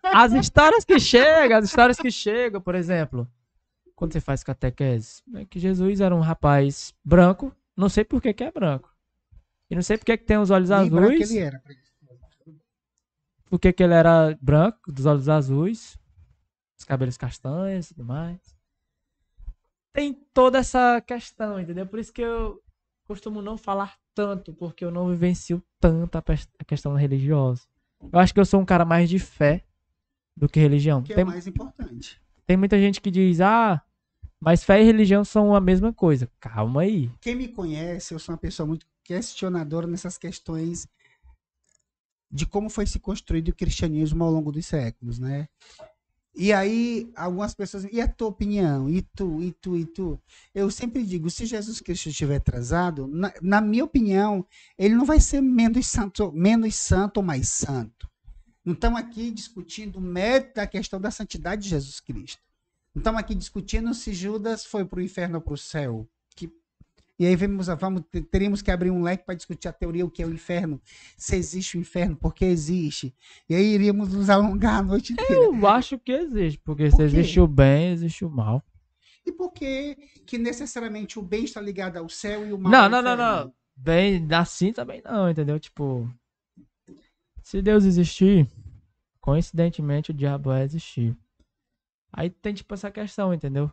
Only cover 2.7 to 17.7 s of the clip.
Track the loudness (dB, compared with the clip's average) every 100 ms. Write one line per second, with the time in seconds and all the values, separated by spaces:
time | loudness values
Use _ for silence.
2.7 | -4 -2 -2 -2 -6 -8 _ _ _ _
3.7 | _ _ _ -6 -4 -4 -6 -6 -4 -4
4.7 | -2 -2 -2 -6 -18 -18 -16 -12 -4 -2
5.7 | 0 0 2 2 2 0 0 4 4 2
6.7 | -2 -16 _ 6 8 8 4 -6 -12 _
7.7 | -2 0 0 0 -2 -2 -4 -8 -2 -2
8.7 | -2 _ _ _ _ _ -20 _ _ _
9.7 | -4 -2 -2 0 -2 2 2 6 4 6
10.7 | 4 4 6 6 4 0 -2 -4 -8 _
11.7 | -20 _ _ _ _ -20 _ -20 -20 _
12.7 | _ _ _ _ _ _ _ _ 2 2
13.7 | 4 6 6 8 6 4 0 2 4 4
14.7 | -2 -14 -2 2 2 2 0 2 0 -2
15.7 | -4 -12 -20 _ _ _ _ _ _ _
16.7 | _ -6 -4 -2 -4 -10 -8 -8 -6 -4